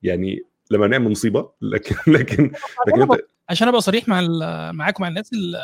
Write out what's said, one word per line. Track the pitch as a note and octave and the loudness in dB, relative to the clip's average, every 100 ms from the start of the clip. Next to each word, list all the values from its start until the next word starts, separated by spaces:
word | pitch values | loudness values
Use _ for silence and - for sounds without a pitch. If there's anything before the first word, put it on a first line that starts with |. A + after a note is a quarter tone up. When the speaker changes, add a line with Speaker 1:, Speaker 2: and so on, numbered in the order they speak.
Speaker 1:
يعني | F2+ F2+ F#2+ - - _ - | -4 -2 -4 -6 -12 _ -2
لما | G#2 G#2 | 2 2
نعمل | B2+ A2+ | 2 0
مصيبه، | G#2 A2+ B2 C#3+ - | 0 0 -2 -4 -10
لكن، | G#2 G#2 - - E3 | -6 -6 -4 0 4
<laughs> | |
لكن، | D3+ - G#2+ C#3 - - - A#3 | 4 4 0 0 0 -14 -2 2
لكن | B3+ | 4
انت | C#4 F#3+ - _ - | 4 4 0 _ -6
Speaker 2:
عشان | F3 A#3 | 0 2
ابقى | A#3+ | 2
صريح | G3 A3+ A#3 | 2 -2 0
مع | F#3 | 0
ال-، | F3 E3 E3 D#3+ D#3+ E3 | 0 -2 -4 -8 -8 -4
معاكم | E3+ G3 | -4 -4
مع | F3 | -6
الناس | E3+ G#3+ | -6 -8
ال-، | A3+ F3 E3+ | -8 -6 -8